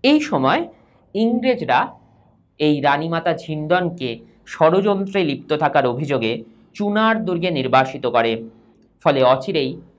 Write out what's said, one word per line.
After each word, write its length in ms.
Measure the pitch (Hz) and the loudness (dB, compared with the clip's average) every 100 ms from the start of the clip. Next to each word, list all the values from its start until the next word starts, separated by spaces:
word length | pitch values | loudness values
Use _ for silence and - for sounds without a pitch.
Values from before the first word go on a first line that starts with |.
এই 140 | 254 302 294 | 4 2 2
সময় 320 | 165 131 247 339 - _ _ _ | 0 2 0 -2 -14 _ _ _
ইংরেজরা 680 | 196 226 247 262 247 139 127 262 - _ _ _ _ _ _ | -2 0 0 0 -2 0 0 0 -8 _ _ _ _ _ _
এই 140 | 151 147 139 | 0 2 2
রানীমাতা 440 | 143 165 165 170 165 | 0 -2 -2 -2 -4
ঝিন্দনকে 680 | 165 151 151 180 180 175 127 113 - _ - | -6 -8 0 0 0 -4 -8 -8 -14 _ -20
ষড়যন্ত্রে 680 | - 160 185 208 196 196 196 165 | 2 4 4 2 -2 -2 -2 -2
লিপ্ত 200 | 135 - 151 | -4 -4 0
থাকার 220 | 151 147 131 | 2 2 0
অভিযোগে 400 | 120 147 135 113 113 - _ _ - | -2 -2 -2 -2 -4 -10 _ _ -6
চুনার 380 | 208 208 220 220 180 | -2 0 0 0 -2
দুর্গে 240 | 175 180 156 | -4 -2 -2
নির্বাসিত 460 | 127 131 131 135 127 117 | 2 2 2 -2 -2 0
করে, 160 | 117 113 113 - _ _ _ _ | 0 -2 -8 -20 _ _ _ _
ফলে 180 | - 135 127 | 0 4 4
অচিরেই 380 | 135 165 165 135 170 - | 2 0 -4 -4 -8 -18